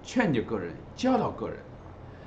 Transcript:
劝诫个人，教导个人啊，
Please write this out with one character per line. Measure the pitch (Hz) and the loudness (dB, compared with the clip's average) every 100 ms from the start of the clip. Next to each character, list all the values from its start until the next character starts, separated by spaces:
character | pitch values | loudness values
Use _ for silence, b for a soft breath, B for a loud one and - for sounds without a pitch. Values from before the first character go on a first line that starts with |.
劝 | - 247 214 | -2 4 4
诫 | 120 | 4
个 | - 107 | 2 0
人， | 85 69 - | -2 -6 -12
教 | - 254 247 | 0 4 4
导 | 143 | 4
个 | - 110 | -2 -4
人 | - | -6
啊， | - - - - - B | -12 -14 -14 -14 -14 B